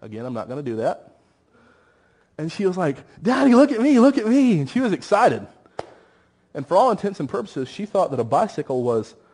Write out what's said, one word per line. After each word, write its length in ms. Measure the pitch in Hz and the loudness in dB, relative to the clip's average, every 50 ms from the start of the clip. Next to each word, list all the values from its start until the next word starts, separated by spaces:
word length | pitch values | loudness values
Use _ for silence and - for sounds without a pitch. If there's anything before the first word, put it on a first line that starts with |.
Again, 220 | - 113 107 107 117 | -18 -14 -14 -12 -12
I'm 100 | 127 123 | -10 -10
not 140 | 113 104 - | -10 -10 -10
gonna 140 | 123 139 | -10 -10
do 140 | 151 131 113 | -8 -8 -6
that. 360 | 110 113 143 - - - - _ _ _ _ _ _ _ _ _ _ _ _ _ _ _ _ _ _ _ _ _ _ _ _ _ _ | -4 -4 -4 -4 -6 -10 -20 _ _ _ _ _ _ _ _ _ _ _ _ _ _ _ _ _ _ _ _ _ _ _ _ _ _
And 140 | 156 165 | -10 -10
she 140 | 160 - 208 | -8 -2 -2
was 100 | 190 180 | -2 -2
like, 200 | 180 180 156 135 - - _ _ - | 0 -2 -2 -2 -4 -10 _ _ -6
Daddy, 320 | - 185 254 254 269 277 247 | -2 -2 0 2 4 4 6
look 180 | 240 277 285 | 6 6 4
at 80 | 285 220 | 4 0
me, 180 | 226 285 294 247 | 2 4 4 6
look 200 | 226 269 269 277 | 6 6 4 2
at 80 | 220 | 0
me. 340 | 214 233 277 277 254 220 165 | 2 2 2 4 4 2 2
And 80 | 143 131 | 0 -2
she 120 | - 240 | -2 -2
was 120 | 269 240 | -2 0
excited. 540 | 185 139 - - - 202 226 233 127 110 101 - - _ _ _ _ _ - - - _ _ _ _ _ _ _ _ _ _ _ _ | -2 -4 -4 0 0 4 4 4 2 0 -6 -12 -20 _ _ _ _ _ -18 -18 -18 _ _ _ _ _ _ _ _ _ _ _ _
And 120 | - 139 | -12 -6
for 100 | - 165 | 0 2
all 140 | 185 233 262 | 2 4 4
intents 300 | 220 190 - 202 196 - | 2 0 -4 -8 -6 -6
and 80 | 160 127 | -10 -6
purposes, 400 | - - 117 104 - - 131 123 | -6 -8 -8 -8 -8 -8 -8 -8
she 180 | - - 202 | -8 -12 -12
thought 240 | 208 - 196 185 156 | -6 -2 -2 -2 0
that 100 | 143 123 | 0 -4
a 40 | 117 | -4
bicycle 580 | 117 123 143 202 202 - - 147 - 135 127 | 0 0 0 0 0 -4 -8 -8 -6 -4 -4
was 320 | 123 120 120 113 107 - - _ _ _ | -2 0 0 -2 -2 -6 -12 _ _ _